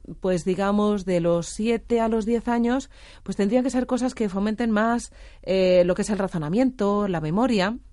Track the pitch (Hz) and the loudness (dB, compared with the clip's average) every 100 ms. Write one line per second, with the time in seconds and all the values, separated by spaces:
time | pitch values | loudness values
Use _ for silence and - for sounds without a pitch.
0 | - 165 190 180 190 185 196 208 208 208 | -14 -6 -2 -2 -2 -2 0 2 2 0
1 | 185 175 170 170 165 - 220 226 - 233 | 0 0 2 0 -2 -4 -2 -2 0 0
2 | 226 226 220 233 233 233 233 262 - - | 2 0 0 -2 0 0 0 0 -4 -18
3 | - - - 196 202 254 254 254 254 247 | -20 -16 -8 -2 2 2 2 -2 -2 -2
4 | 247 - 214 190 208 214 233 208 226 240 | -2 -2 -4 -2 -2 -2 0 2 2 0
5 | - - - - - 190 185 180 175 180 | -4 -16 -20 -14 -2 2 4 6 4 2
6 | 208 196 190 170 151 202 262 262 202 208 | -2 -2 -2 -4 -2 0 0 0 0 0
7 | 202 170 151 185 262 220 185 247 - | 0 -2 -2 0 2 2 0 -4 -12